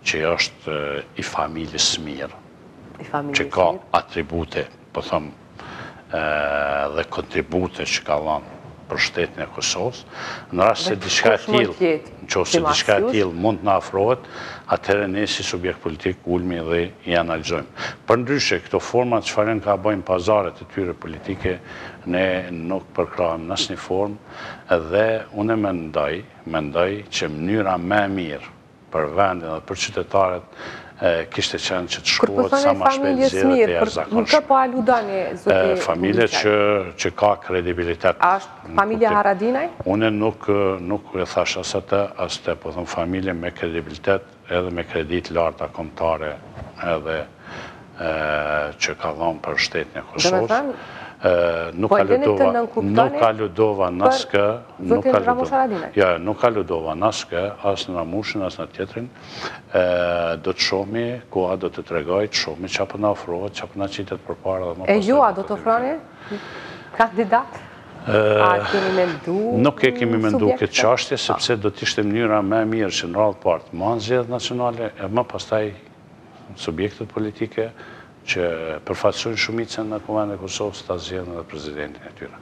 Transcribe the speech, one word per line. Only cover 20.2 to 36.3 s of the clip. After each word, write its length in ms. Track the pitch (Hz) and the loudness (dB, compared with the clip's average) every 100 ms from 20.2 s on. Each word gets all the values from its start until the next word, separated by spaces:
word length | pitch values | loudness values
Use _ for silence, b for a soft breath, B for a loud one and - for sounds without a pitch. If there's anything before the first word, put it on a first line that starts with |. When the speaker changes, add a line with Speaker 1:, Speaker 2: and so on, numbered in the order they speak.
| 87 107 92 - | 4 2 2 -6
Speaker 1:
e 60 | 92 | -10
tyre 240 | - 92 82 | -6 -4 -6
politike, 640 | 82 80 - 95 92 90 B B B B - | -10 -12 -8 -4 -4 -4 B B B B -4
ne 420 | 90 95 92 90 | 0 2 0 -4
nuk 380 | 87 85 95 - - | -8 -4 -4 -6 -4
përkrahemi 480 | 82 - 85 82 | -4 0 0 0
në 80 | 80 | -6
asnjë 240 | 92 - 90 | -4 -4 -6
formë, 400 | - 92 104 104 B B B B - 87 80 | -4 -2 -2 -4 B B B B 0 0 2
dhe 180 | 95 110 110 - 104 | 2 2 0 -4 -4
unë 200 | 107 110 | 0 2
mendoj, 680 | 101 90 80 78 73 82 113 - - | 0 -2 -2 -2 -2 -4 -8 -16 -6
mendoj 440 | 80 73 78 90 104 98 | -4 -2 0 0 -2 -6
që 160 | - 85 | -4 -4
mënyra 480 | 76 85 110 98 90 | -4 -2 0 0 0
më 280 | 87 104 | 2 0
e 40 | 101 | 2
mirë 440 | 98 85 71 - - - - - | -2 -4 -8 -12 -20 -20 -20 -6
për 160 | 80 76 | -2 -2
vendin 380 | 82 98 92 82 | 2 2 2 -6
dhe 80 | 80 - | -8 -6
për 80 | 95 | -6
qytetarët, 600 | - 104 85 98 95 90 - B B B B - | -4 -4 0 2 2 0 -8 B B B B -2
e, 120 | 95 82 82 | 0 2 -2
kishte 280 | - - 82 | -4 -4 -4
qenë 260 | - 92 87 | -4 -4 -4
që 140 | - | -6
të 120 | - - | -2 2
Speaker 2:
Kur 120 | - | 2
po 100 | 101 | 2
Speaker 1:
shkruhet 80 | 247 | 2
Speaker 2:
thoni 120 | 277 | 4
Speaker 1:
sa 100 | 285 | 4
më 60 | 285 | 4
shpejt 180 | 277 269 | 4 4
Speaker 2:
familjes 320 | 277 262 269 | 0 2 2
Speaker 1:
zgjedhjet 200 | - 95 | 4 4
Speaker 2:
mirë, 160 | 247 220 | 6 4
Speaker 1:
e 100 | 120 | 4
Speaker 2:
për, 100 | - | 2
Speaker 1:
jashtëzakonshme. 340 | - 80 220 | 0 0 0
Speaker 2:
në 80 | 214 | 4
kë 80 | 302 302 | 4 6
po 60 | 269 | 4
aludoni, 600 | 262 247 226 240 208 196 180 185 | 4 2 2 2 2 -2 -4 -2
zoti 320 | - 95 92 | 2 4 4
Speaker 1:
E, 80 | 92 | 2
familje 480 | - 85 92 110 | 0 0 2 4
Speaker 2:
Vuliçaj? 160 | 110 | 4